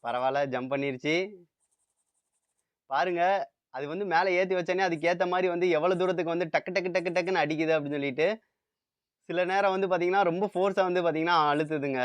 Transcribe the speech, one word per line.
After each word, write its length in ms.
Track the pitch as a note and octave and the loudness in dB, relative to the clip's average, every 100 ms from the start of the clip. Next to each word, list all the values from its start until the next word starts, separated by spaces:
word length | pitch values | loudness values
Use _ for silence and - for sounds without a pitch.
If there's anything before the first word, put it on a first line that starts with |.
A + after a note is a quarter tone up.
பரவாயில்ல, 380 | A#2+ B2 C3 C#3 C#3+ | -4 0 0 0 -2
ஜம்ப் 240 | B2 B2+ | -2 -4
பண்ணிருச்சு. 440 | C#3 C#3+ B2+ D3 E3 F#3+ F#3+ E3+ _ _ _ _ _ _ _ _ _ _ _ _ _ _ | -2 -2 -4 0 0 -2 -10 -20 _ _ _ _ _ _ _ _ _ _ _ _ _ _
பாருங்க, 320 | C3+ F#3 F3 F3 G3 D3+ _ _ | -2 0 2 2 2 -2 _ _
அது 180 | C3 C#3+ | -10 -6
வந்து 160 | E3+ | -6
மேல 260 | G3+ E3+ F#3+ | 0 2 2
ஏத்தி 240 | F3+ F#3 | 2 2
வச்சோனே 300 | F#3 E3+ F#3 | 0 0 0
அதுக்கேத்த 440 | F#3+ E3 E3 F3 F3+ | 0 0 0 0 0
மாதிரி 200 | F3+ F#3 | 0 0
வந்து 200 | E3+ F#3 | 2 2
எவ்வளவு 300 | D#3 F3 F3+ | 2 2 2
தூரத்துக்கு 380 | F#3 F3+ E3+ E3+ | 0 0 -2 -2
வந்து 100 | E3+ | 0
டக்கு, 240 | D3+ - | -2 -2
டக்கு, 200 | F3+ F3+ | -4 -2
டக்கு, 220 | F3+ F3+ | -2 -2
டக்குன்னு 300 | F3 F3 F#3 | -2 0 0
அடிக்குது 320 | D3+ D#3 D#3+ | 0 0 0
அப்படின்னு 160 | D#3+ C#3+ | 0 0
சொல்லிட்டு. 360 | C#3+ C#3 C3 E3+ A3+ _ _ _ _ _ _ _ _ - | -4 -4 0 0 -2 _ _ _ _ _ _ _ _ -8
சில 160 | F3 | -4
நேரம் 260 | F3+ F#3+ G3+ | 0 2 0
வந்து 180 | F#3+ F#3+ | 0 0
பாத்தீங்கன்னா 340 | F3+ F3 G3 | 0 2 2
ரொம்ப 240 | F3+ E3+ G3+ | 2 0 -2
ஃபோர்ஸா 360 | F3+ G3 F#3+ | 0 0 2
வந்து 200 | F#3 F3+ | 2 2
பாத்தீங்கன்னா 340 | E3+ D#3 E3 E3+ | 0 0 2 4
அழுத்துதுங்க. 560 | D3 D3 D3+ D#3 C#3+ C3 | 4 2 0 -2 -2 0